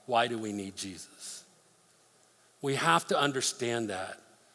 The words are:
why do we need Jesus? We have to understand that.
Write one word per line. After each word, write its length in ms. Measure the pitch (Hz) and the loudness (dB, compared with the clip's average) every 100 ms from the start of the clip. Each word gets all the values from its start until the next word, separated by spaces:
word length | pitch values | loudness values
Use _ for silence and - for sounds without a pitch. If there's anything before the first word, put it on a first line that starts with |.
| - | 2
why 200 | 117 120 | 4 4
do 100 | 113 | 0
we 140 | 110 | -4
need 240 | 104 98 95 | -4 -6 -8
Jesus? 680 | 101 82 - - - - - - _ _ _ _ _ _ _ _ _ _ | -10 -10 -14 -14 -12 -12 -16 -20 _ _ _ _ _ _ _ _ _ _
We 140 | 139 135 | -2 0
have 320 | 160 165 - | 4 4 4
to 120 | 151 | 2
understand 680 | 143 131 - - 123 117 107 | 2 2 -2 0 0 0 -2
that. 300 | 92 95 - - - _ | -4 -6 -10 -18 -20 _